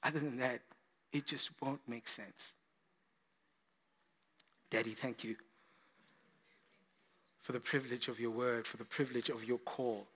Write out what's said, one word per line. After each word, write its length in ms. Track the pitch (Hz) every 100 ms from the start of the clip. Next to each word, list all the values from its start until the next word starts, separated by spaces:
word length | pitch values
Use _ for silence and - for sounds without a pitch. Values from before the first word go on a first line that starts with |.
Other 160 | - 151
than 160 | 147 123
that, 220 | 127 120 - - _ _ _
it 140 | 147 139
just 240 | 143 - -
won't 200 | 135 139 -
make 180 | 117 -
sense. 460 | - 101 - - - _ _ _ _ _ _ _ _ _ _ _ _ _ _ _ _ _ _ - _ _
Daddy, 220 | 110 113
thank 320 | 107 135 113
you 100 | 110 110 - _ _ _ _ _ - - _ _ _ - _ - _ _ _ _ _ _
for 100 | -
the 80 | 123
privilege 480 | - 143 131 123 -
of 140 | 117
your 100 | 117
word, 380 | 113 123 117 110
for 80 | -
the 80 |
privilege 440 | 113 - 135 123 113
of 140 | 117
your 160 | 113 123
call. 480 | - - 127 107 101